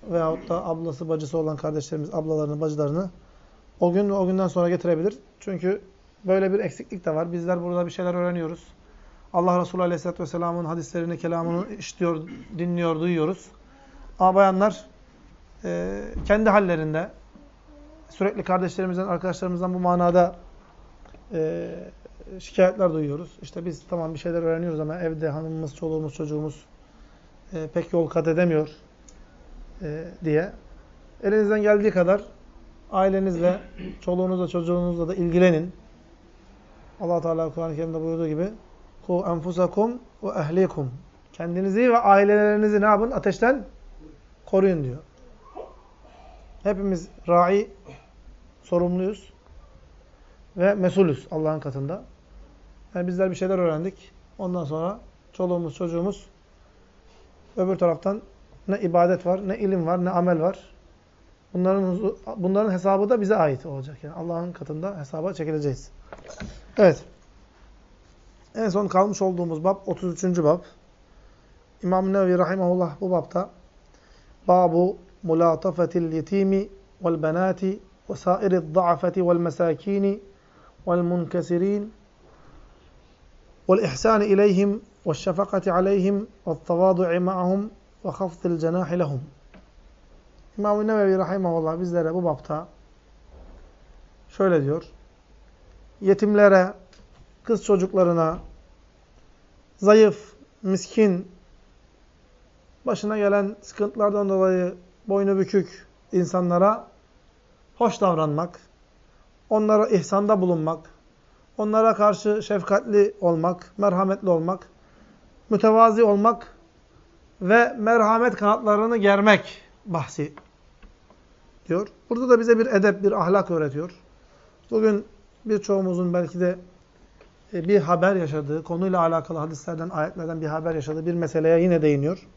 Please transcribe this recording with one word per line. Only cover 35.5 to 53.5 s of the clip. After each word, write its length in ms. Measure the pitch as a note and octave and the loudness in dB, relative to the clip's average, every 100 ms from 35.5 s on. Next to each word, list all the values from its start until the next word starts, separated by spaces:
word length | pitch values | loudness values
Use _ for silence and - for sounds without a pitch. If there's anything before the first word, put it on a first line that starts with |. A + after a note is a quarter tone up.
| D#3+ F3+ - - - - - - - - - - - - - | 4 -2 -12 -20 -20 -20 -20 -20 -20 -20 -20 -20 -20 -20 -10
Allah 200 | F3 F3 | -2 -2
Teala 300 | E3 E3 D#3+ | -2 -2 -4
Kur'an-ı 220 | D#3 E3 D3+ | -6 -8 -6
Kerim'de 240 | E3 D#3+ | -6 -4
buyurduğu 280 | D#3+ E3 D#3+ | -4 -4 -4
gibi, 200 | D3+ F#3 A3 - - - - - | -2 -4 -8 -20 -20 -20 -20 -4
"Ku 180 | F3+ G3 | -4 -2
enfusakum 720 | E3+ E3 F3 F3 F#3+ A3+ B3 - _ | -4 -4 -2 0 0 -2 -2 -14 _
ve 60 | G3 | -8
ehlikum." 640 | G3 D3+ F3 F#3 - C3+ B2 - _ _ | -6 -2 0 0 0 -8 -10 -20 _ _
Kendinizi 580 | - E3+ F3 G3 G3 B3 | -12 -6 -4 -2 2 4
ve 80 | A#3 | 4
ailelerinizi 840 | A#3 G3 G3+ G#3 G#3 G#3 G#3+ G#3 | 6 6 6 4 4 4 2 2
ne 40 | |
yapın? 260 | G#3 G#3 A3+ | 4 4 2
Ateşten 540 | B3 - - A3+ C4+ G3+ - - - - - - - - | -2 -2 0 2 0 -4 -20 -20 -20 -20 -20 -20 -20 -2
koruyun 380 | F#3+ F#3+ E3+ | 2 2 2
diyor. 140 | C3 B2+ - _ - - - - - - - _ - - - - - - | -4 -8 -16 _ -20 -20 -20 -20 -20 -20 -20 _ -20 -20 -20 -20 -20 -6
Hepimiz 460 | G3 G3 G3 F3+ F3+ - - | -4 -2 -4 -4 -8 -14 0
rai, 420 | F3 F3 G3+ A3+ - - - _ - - - - _ | 2 4 0 -2 -12 -20 -20 _ -20 -20 -20 -20 _
sorumluyuz 680 | - F3 F3 F3+ F#3 G#3+ - _ _ - - - - - - - - - - F#3+ | -4 -2 0 -2 -4 -8 -16 _ _ -20 -20 -20 -20 -20 -20 -20 -20 -20 -18 -2
ve 180 | F#3 | 0
mesulüz 520 | G#3 F3+ F3+ F#3 C3+ - | 2 0 2 2 0 -6
Allah'ın 300 | D#3+ D#3 D#3 | -4 -4 -4
katında. 420 | C#3+ C3+ C#3 F#3+ B3+ - _ - - - - - - | -6 -8 -8 -10 -14 -20 _ -20 -20 -20 -20 -20 -12
Yani 120 | F3+ F3+ | -6 -4
bizler 240 | F3+ F#3+ | -2 -2
bir 40 | |
şeyler 240 | F3+ F#3+ | -2 -2